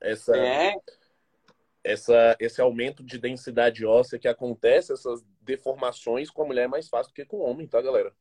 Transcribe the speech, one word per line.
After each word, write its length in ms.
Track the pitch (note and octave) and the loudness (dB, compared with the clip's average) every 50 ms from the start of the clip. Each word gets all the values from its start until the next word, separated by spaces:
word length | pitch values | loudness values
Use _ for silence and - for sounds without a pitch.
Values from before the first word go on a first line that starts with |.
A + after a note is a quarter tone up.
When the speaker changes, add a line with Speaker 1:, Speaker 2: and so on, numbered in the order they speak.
Speaker 1:
essa, 320 | - G#2+ A2 A2 - - - | -6 -6 -6 -4 0 0 2
Speaker 2:
Tem. 480 | - B2+ B2 B2+ D3 E3+ G3+ G#3 - - - - _ _ _ _ _ _ _ _ _ _ _ _ _ _ _ _ _ - | 2 2 2 2 2 2 0 0 -4 -8 -16 -20 _ _ _ _ _ _ _ _ _ _ _ _ _ _ _ _ _ -6
Speaker 1:
essa, 520 | G2 G#2 G2+ - - A#2 A#2 A#2 A#2 A2+ - | -4 -4 -2 2 4 6 6 6 6 4 2
esse 200 | A2+ A#2 - - | -2 -6 -2 0
aumento 420 | B2+ B2+ A#2+ A#2 A#2+ C3+ C#3+ - C3 | 0 0 0 -2 -6 -8 -8 -10 -14
de 160 | B2 B2 A#2+ | -16 -12 -8
densidade 640 | A#2 B2 C3 B2+ - C3+ A#2 A#2+ A#2+ A#2+ A#2 A2+ A2 | -8 -8 -8 -10 -12 -6 -2 0 2 2 0 0 0
óssea 340 | A2 A2+ B2 B2+ - B2+ A#2+ | 4 4 4 4 2 -2 -4
que 100 | - B2+ | -2 -2
acontece, 640 | A#2 - B2+ B2 A#2 - - A#2 C3 E3 F3 - C3+ | -2 -2 -4 -8 -4 0 2 4 4 4 2 0 -6
essas 300 | B2+ - B2+ A#2+ A#2 A2+ G2+ _ _ | -8 -6 -8 -8 -8 -10 _ _ _
deformações 880 | _ B2 C3+ C3+ - C3+ C3+ C3+ C3 B2 A#2+ - - A#2 A#2 C3 D3 D3+ | _ -8 -8 -6 -4 -6 -6 -4 -4 -6 -6 -6 -6 -4 -4 -4 -6 -6
com 120 | - - D3+ | -6 -6 -6
a 40 | |
mulher 180 | D3 C3 B2 B2 | -4 -2 -2 -2
é 40 | B2+ | -2
mais 200 | C3+ D#3 D#3+ - | -2 -6 -6 -4
fácil 240 | - A#2 B2 - _ | -4 -4 -4 -6 _
do 20 | |
que 100 | - C#3+ | -18 -14
com 140 | - - G#3 | -12 -8 -6
o 40 | E3+ | -4
homem, 240 | B2 B2 D#3 E3 | -4 -4 -6 -6
tá, 140 | - - A#2 | -4 -2 -2
galera? 320 | B2+ C3+ C3 A2 G2 G2 - _ | 0 0 0 0 0 -2 -6 _